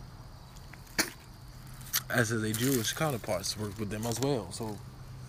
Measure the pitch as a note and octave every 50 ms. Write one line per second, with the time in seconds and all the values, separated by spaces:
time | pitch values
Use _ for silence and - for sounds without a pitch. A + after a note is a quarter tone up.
0 | - - - - - - - - - - - - - - - - - - - -
1 | - - - - - - - - - - - - - - - - - - - -
2 | - - - A#2+ A#2 G#2+ A#2 A2 G#2+ A2 A2 A2 B2 C3+ C3+ B2 G#2+ - - -
3 | D#3+ D3+ C3+ G#2+ - - G2+ F2 F#2+ - - G#2 G#2+ G#2 G2 G#2+ G#2+ G2 G#2+ G#2+
4 | A2 A#2+ A2+ A2+ B2+ C#3 D3 A#2 F#2+ E2+ - - A#2 A2 G#2 G2+ - - - -
5 | - - - - -